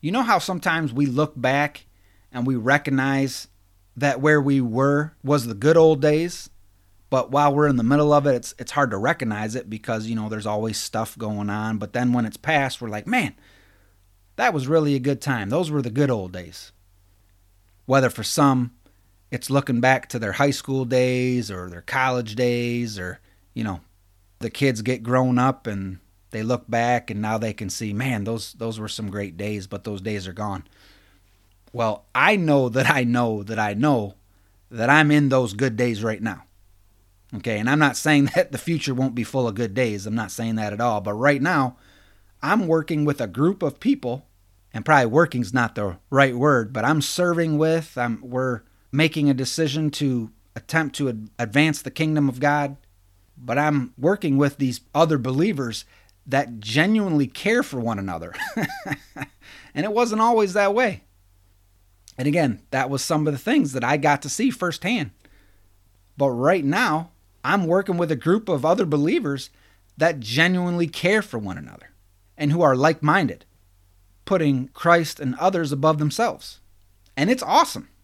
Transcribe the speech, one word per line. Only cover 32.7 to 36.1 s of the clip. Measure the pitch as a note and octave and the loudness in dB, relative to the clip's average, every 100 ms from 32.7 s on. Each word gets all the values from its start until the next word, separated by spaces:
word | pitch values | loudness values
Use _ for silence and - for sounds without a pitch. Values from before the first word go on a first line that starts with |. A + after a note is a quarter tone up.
| A#2 B2 | 0 2
I | B2+ | 2
know | B2 A#2+ A#2+ G#2+ | 2 0 0 -2
that | G2+ A2 | -6 -4
I | G#2+ | -2
know | G#2 D3+ C3+ G2+ - _ _ _ _ _ | 0 2 2 0 -10 _ _ _ _ _
that | - A#2 | -4 2
I'm | D3 D3+ | 4 6
in | D3 C#3+ | 4 4
those | C3 B2 | 2 0
good | G2+ C3 A2 | -2 -2 0
days | B2 A2 | -2 0
right | A2+ | -4